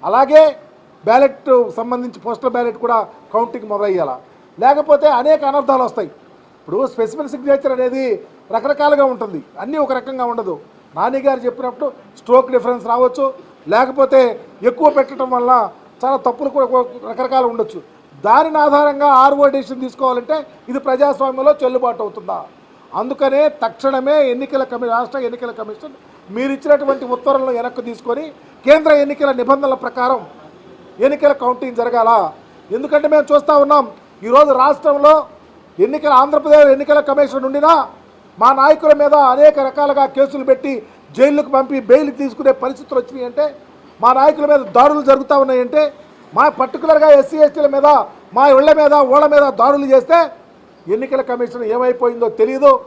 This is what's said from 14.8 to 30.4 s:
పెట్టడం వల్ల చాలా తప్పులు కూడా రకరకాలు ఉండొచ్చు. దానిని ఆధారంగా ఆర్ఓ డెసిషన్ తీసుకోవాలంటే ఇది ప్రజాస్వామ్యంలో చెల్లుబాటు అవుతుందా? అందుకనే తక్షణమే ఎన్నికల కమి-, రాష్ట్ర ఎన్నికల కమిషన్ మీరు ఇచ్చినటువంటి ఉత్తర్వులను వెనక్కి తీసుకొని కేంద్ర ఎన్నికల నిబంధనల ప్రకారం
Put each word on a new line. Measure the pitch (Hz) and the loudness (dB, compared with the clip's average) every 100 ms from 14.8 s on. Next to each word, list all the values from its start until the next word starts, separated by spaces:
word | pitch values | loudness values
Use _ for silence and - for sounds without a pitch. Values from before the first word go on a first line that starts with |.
| 302 294 | 0 2
పెట్టడం | 269 262 262 247 | -4 -6 -6 -4
వల్ల | 240 254 202 - _ _ | 0 0 0 -8 _ _
చాలా | 254 269 247 | -4 -2 -4
తప్పులు | 247 277 277 | -4 -4 -2
కూడా | 247 254 247 - - | 0 -2 -2 -10 -14
రకరకాలు | 233 254 262 247 | -8 -2 -2 -2
ఉండొచ్చు. | 226 214 180 - _ _ 139 202 | -4 -8 -8 -20 _ _ -8 2
దానిని | 254 320 311 294 | 2 2 0 2
ఆధారంగా | 285 294 277 285 262 | 2 0 0 2 4
ఆర్ఓ | 269 285 285 277 | 4 4 0 0
డెసిషన్ | 233 254 254 | -8 -10 -12
తీసుకోవాలంటే | - 262 247 240 214 185 - - | -4 -4 -4 -4 -8 -8 -20 -10
ఇది | 262 269 | -8 -4
ప్రజాస్వామ్యంలో | 262 285 254 269 262 277 285 | 0 0 0 -4 0 0 0
చెల్లుబాటు | 254 254 247 226 208 | -2 -2 -4 -4 -10
అవుతుందా? | 208 185 175 139 _ _ _ _ 190 | -10 -12 -12 -12 _ _ _ _ -10
అందుకనే | 240 269 269 277 302 294 | -8 -4 0 2 0 -2
తక్షణమే | 226 226 269 262 262 302 269 | -8 -4 -4 -2 0 0 0
ఎన్నికల | 247 269 277 262 | -2 -6 -6 -6
కమి-, | 240 240 233 | -6 -4 -4
రాష్ట్ర | 233 269 240 | -4 -8 -8
ఎన్నికల | 240 240 226 | -10 -12 -12
కమిషన్ | 214 214 302 - _ - - 208 | -14 -14 -18 -20 _ -20 -14 -8
మీరు | 269 269 | -6 -6
ఇచ్చినటువంటి | 294 285 277 269 247 247 | -2 -2 0 -6 -6 -6
ఉత్తర్వులను | 254 269 262 240 | -2 -2 -2 -6
వెనక్కి | 240 247 226 | -8 -10 -14
తీసుకొని | 226 - 247 311 - _ - 262 | -12 -10 -8 -10 -18 _ -8 -2
కేంద్ర | 311 311 294 | 0 2 0
ఎన్నికల | 285 285 285 254 | 0 -4 -4 -4
నిబంధనల | 247 277 277 262 262 | -2 -2 -2 -6 -8
ప్రకారం | 254 247 254 180 - | -6 -4 -4 -8 -20